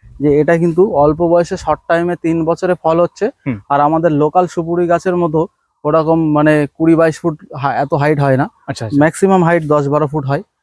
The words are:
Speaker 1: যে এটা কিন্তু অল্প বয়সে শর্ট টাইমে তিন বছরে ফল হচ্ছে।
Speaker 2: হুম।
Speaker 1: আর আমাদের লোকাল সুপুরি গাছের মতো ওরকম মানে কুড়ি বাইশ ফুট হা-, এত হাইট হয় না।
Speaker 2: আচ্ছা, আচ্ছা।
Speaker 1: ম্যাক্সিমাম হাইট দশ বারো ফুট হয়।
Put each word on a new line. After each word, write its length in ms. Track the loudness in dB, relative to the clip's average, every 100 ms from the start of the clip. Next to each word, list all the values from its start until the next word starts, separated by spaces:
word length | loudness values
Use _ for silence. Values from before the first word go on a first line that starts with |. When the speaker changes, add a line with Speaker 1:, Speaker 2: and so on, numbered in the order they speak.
| -20 -4
Speaker 1:
যে 200 | 0 2
এটা 180 | 2 2
কিন্তু 340 | 2 2 2
অল্প 280 | 2 2 2
বয়সে 360 | 2 0 0 -4
শর্ট 240 | -4 -4 -2
টাইমে 280 | -2 -2 -4
তিন 300 | -4 -2 -2
বছরে 300 | -2 -2 -2
ফল 160 | 0 0
হচ্ছে। 260 | 0 -2 -6
Speaker 2:
হুম। 340 | -6 -8 -8 -2
Speaker 1:
আর 100 | 0
আমাদের 300 | 2 2 0
লোকাল 360 | 0 0 0 -2
সুপুরি 400 | -2 -6 -2 0
গাছের 280 | 0 0 -2
মতো 320 | 0 -2 -4 _ _ _
ওরকম 480 | -2 0 2 0 2
মানে 360 | 2 2 2 0 -2
কুড়ি 180 | 2 4
বাইশ 240 | 2 0
ফুট 340 | -6 -6 -10 -8
হা-, 160 | -4
এত 200 | -4 -2
হাইট 260 | 0 0 0
হয় 180 | 2 0
না। 120 | -2 _ -14
Speaker 2:
আচ্ছা, 180 | -10 -4
আচ্ছা। 140 | 0
Speaker 1:
ম্যাক্সিমাম 440 | 0 2 2 2
হাইট 200 | 2 0 0
দশ 200 | 0 0
বারো 200 | 0 -2
ফুট 180 | -4 -4
হয়। 180 | -4 -6 _